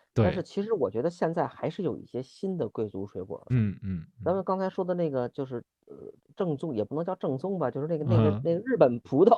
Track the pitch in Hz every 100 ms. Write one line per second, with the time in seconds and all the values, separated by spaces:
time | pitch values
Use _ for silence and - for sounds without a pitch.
0 | _ - 113 170 - - 208 214 101 110
1 | 156 170 170 165 135 - 135 165 165 95
2 | - - - - 196 175 117 - 107 98
3 | 101 95 95 - - 123 104 90 98 90
4 | - - - 190 185 190 190 - 180 180
5 | 165 135 123 - 131 120 - _ - 69
6 | - - _ - 185 139 170 110 104 139
7 | 170 185 202 131 196 190 131 131 151 160
8 | 143 113 107 104 143 170 240 240 139 120
9 | - 135 -